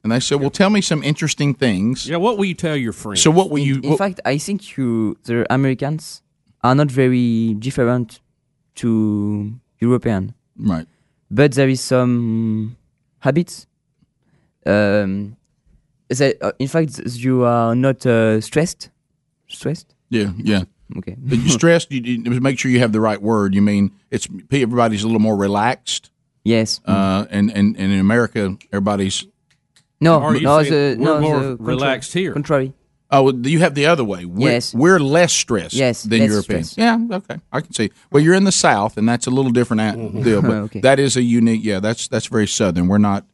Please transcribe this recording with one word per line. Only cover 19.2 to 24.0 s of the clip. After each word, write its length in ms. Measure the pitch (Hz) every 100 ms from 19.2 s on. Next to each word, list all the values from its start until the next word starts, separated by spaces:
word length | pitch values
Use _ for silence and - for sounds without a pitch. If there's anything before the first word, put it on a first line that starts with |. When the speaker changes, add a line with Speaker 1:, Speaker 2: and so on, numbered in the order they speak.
| _ _ _
Speaker 3:
Stressed? 480 | - 123 160 _ _ _
Speaker 1:
Yeah, 220 | 117 104 95
yeah. 260 | 107 98 92 _ _ -
Speaker 3:
Okay. 180 | 95 117
Speaker 1:
But 200 | 131 123
you 100 | 147
stressed. 420 | 120 170 170 -
You, 100 | 135
you 400 | 117 120 117 123
make 160 | 135 127
sure 140 | 135
you 80 | 123
have 120 | 120
the 80 | 107
right 200 | 110 101
word. 320 | 104 110 101
You 80 | 98
mean 300 | 104 101 98 _